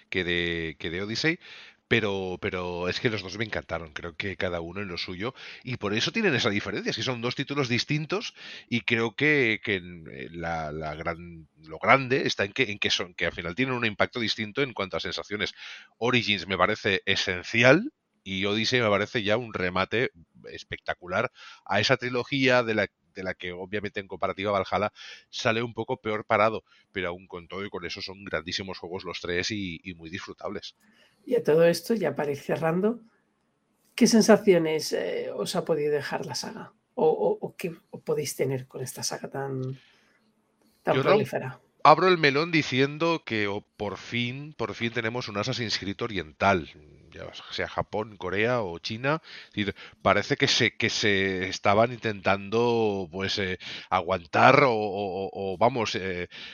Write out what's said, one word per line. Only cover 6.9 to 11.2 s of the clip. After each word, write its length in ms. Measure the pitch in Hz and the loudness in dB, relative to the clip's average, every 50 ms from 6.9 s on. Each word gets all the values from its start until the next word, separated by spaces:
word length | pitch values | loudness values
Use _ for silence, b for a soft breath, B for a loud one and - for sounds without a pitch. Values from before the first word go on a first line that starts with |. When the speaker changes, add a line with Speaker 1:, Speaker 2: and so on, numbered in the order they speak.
| - | -4
Speaker 1:
que 80 | - 110 | -2 -4
son 180 | 123 127 117 | -4 -4 -2
dos 140 | 113 120 120 | -4 -4 -4
títulos 340 | - 139 - 143 143 139 117 | -4 -6 -4 -2 -2 0 0
distintos, 640 | 123 117 - - 147 151 156 147 175 202 240 - B B B B B B B B | 0 -2 0 0 -2 -2 -2 -2 -4 -4 -4 -6 B B B B B B B B
y 140 | 120 117 | -2 -2
creo 340 | - - 120 113 113 117 - | 0 2 2 2 2 0 0
que, 460 | - 139 151 151 143 127 113 110 98 - | 0 2 4 4 4 4 4 2 0 0
que 120 | - 101 | -2 -2
en, 320 | 95 85 90 87 85 80 - | -2 -2 -6 -12 -14 -16 -14
eh, 160 | 53 67 64 64 | -14 -12 -12 -12
la, 400 | 82 85 82 82 82 80 80 76 | -10 -8 -6 -4 -4 -4 -4 -6
la 240 | 76 78 78 76 76 | -6 -6 -6 -6 -8
gran, 520 | 78 80 82 85 80 | -6 -4 -4 -6 -6